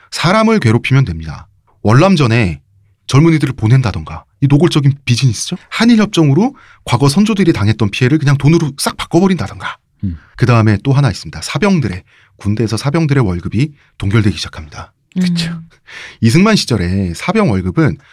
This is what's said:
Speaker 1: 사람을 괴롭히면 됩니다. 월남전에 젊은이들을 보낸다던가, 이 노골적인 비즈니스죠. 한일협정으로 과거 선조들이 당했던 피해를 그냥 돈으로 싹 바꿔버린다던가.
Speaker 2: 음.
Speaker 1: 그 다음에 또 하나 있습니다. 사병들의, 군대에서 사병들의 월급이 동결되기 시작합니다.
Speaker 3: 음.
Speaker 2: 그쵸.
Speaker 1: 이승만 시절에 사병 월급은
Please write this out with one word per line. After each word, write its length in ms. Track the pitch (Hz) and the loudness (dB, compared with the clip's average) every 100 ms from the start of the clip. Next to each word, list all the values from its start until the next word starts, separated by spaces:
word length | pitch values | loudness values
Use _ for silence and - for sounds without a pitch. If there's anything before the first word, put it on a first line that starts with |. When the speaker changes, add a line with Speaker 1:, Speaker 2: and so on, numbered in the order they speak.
| _ | _
Speaker 1:
사람을 480 | - 165 214 220 220 | -4 0 2 2 2
괴롭히면 460 | 110 113 - 135 | 2 0 2 0
됩니다. 420 | 98 80 80 71 - _ _ _ | 0 -4 -10 -14 -18 _ _ _
월남전에 800 | 101 123 190 175 123 117 95 73 _ _ _ _ - | 2 4 4 2 2 2 0 -4 _ _ _ _ -2
젊은이들을 460 | 131 165 160 143 | 2 4 2 0
보낸다던가, 720 | - 110 131 113 80 80 78 - _ | -2 2 2 0 -4 -10 -16 -18 _
이 60 | 139 | 2
노골적인 460 | 143 170 151 139 - | 4 2 2 0 0
비즈니스죠. 520 | - 120 131 104 - 180 _ | -2 0 0 -2 -6 -10 _
한일협정으로 840 | - 233 220 214 - 151 143 247 - - _ - | 0 2 4 2 2 2 2 0 -4 -18 _ -6
과거 220 | 127 139 | 0 2
선조들이 420 | 196 214 202 170 | 2 2 2 0
당했던 380 | 95 101 110 107 | 2 0 0 -2
피해를 260 | - 127 151 | -2 0 0
그냥 200 | 139 139 | 0 2
돈으로 340 | 143 165 151 - | 2 2 0 -4
싹 180 | - - | -8 -8
바꿔버린다던가. 800 | - 165 190 170 92 90 - - _ _ | -4 0 2 0 -6 -10 -14 -14 _ _
Speaker 2:
음. 120 | 98 80 _ - | -8 -8 _ -4
Speaker 1:
그 100 | 117 | 0
다음에 320 | 117 110 98 | 2 2 2
또 100 | 139 | 0
하나 160 | 135 139 | 0 0
있습니다. 300 | - 80 82 | -2 -10 -14
사병들의, 600 | - 139 202 180 110 90 - _ _ _ | -10 -2 0 0 -2 -6 -14 _ _ _
군대에서 400 | 101 107 110 110 | -4 -2 -2 -2
사병들의 440 | 139 165 156 139 | -2 -2 0 0
월급이 500 | 104 87 90 101 151 - _ - | 0 -4 -4 -4 -4 -6 _ -8
동결되기 380 | 98 113 104 82 | -2 0 0 -2
시작합니다. 560 | - - 76 - - _ _ 185 | -8 -14 -16 -18 -20 _ _ -4
Speaker 3:
음. 20 | |
Speaker 2:
그쵸. 400 | 180 170 165 170 165 _ - - - - | -2 -2 -4 -10 -16 _ -20 -20 -20 -2
Speaker 1:
이승만 340 | 113 151 214 208 | 2 4 4 2
시절에 560 | - 107 87 95 90 | 0 -2 -2 -2 -4
사병 360 | 82 - 220 185 | -4 -4 0 0
월급은 480 | 95 90 156 143 - _ | 0 -2 0 0 -2 _